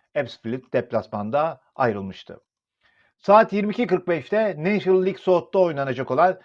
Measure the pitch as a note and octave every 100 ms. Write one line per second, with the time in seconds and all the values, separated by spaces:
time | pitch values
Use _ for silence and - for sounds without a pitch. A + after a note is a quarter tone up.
0 | _ D3+ B2+ - A2+ C3 - C3 A#2+ A2+
1 | - G#2+ G#2 C3+ D#3+ C#3+ _ - B2 G2+
2 | G2 F2+ - - _ _ _ _ _ _
3 | _ _ - G#3 A3 G3 G#3 G#3+ A#3+ F3+
4 | - E3+ - G#3 A3 D3+ D#3+ G#3 E3+ F#3
5 | F#3 F#3+ - F3 E3 G3 F3+ C#3+ C3+ B2+
6 | B2+ C3 F3 F#3